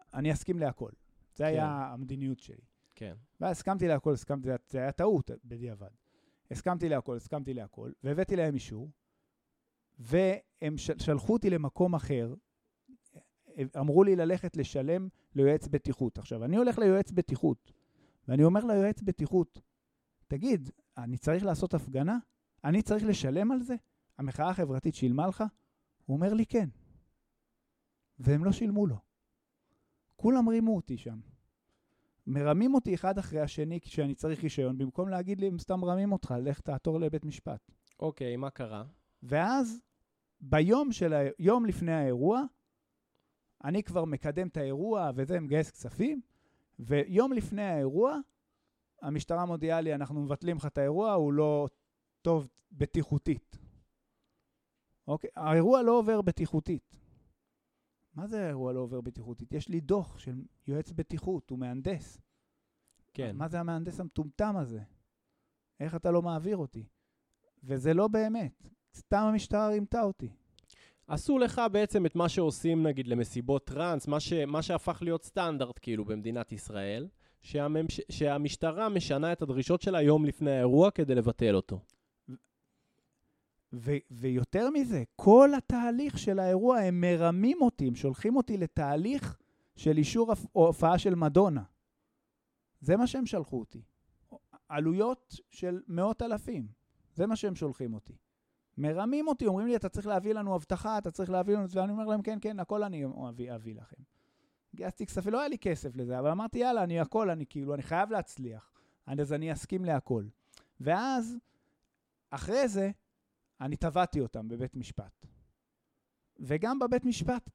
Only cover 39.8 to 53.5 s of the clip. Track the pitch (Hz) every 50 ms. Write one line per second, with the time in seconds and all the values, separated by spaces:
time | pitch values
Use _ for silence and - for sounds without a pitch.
39.8 | - _ _ _ _ _ _ _ _ _ _ - - 135 147 156 160 180 226 269
40.8 | 294 277 226 - 180 165 156 147 143 139 - - 165 190 226 247 233 214 175 -
41.8 | 170 165 165 160 143 131 123 123 135 180 220 254 285 254 _ _ _ _ _ _
42.8 | _ _ _ _ _ _ _ _ _ _ _ _ _ _ _ - - 139 175 208
43.8 | 202 - 175 180 165 160 147 131 - 151 147 175 185 175 - 160 143 135 135 143
44.8 | 185 220 220 202 170 147 123 131 135 139 180 175 156 139 143 156 156 156 - -
45.8 | - 117 - - 208 285 302 269 - _ _ _ _ _ _ _ _ _ _ -
46.8 | 123 113 143 147 147 - 180 202 247 269 262 226 202 - 208 202 208 196 170 147
47.8 | 139 135 139 175 233 269 302 294 269 _ _ _ _ _ _ _ _ _ _ _
48.8 | _ _ _ - - 139 147 147 - - 170 170 180 175 170 156 151 160 165 165
49.8 | 160 160 147 139 143 135 147 151 143 139 143 - - 175 175 151 151 147 - 147
50.8 | 139 139 151 180 214 220 202 180 151 147 143 147 151 151 151 147 143 131 - _
51.8 | _ _ _ _ _ _ _ _ - 165 165 160 139 127 _ _ _ _ - 139
52.8 | 147 - - 170 147 - 147 143 - - 143 117 - _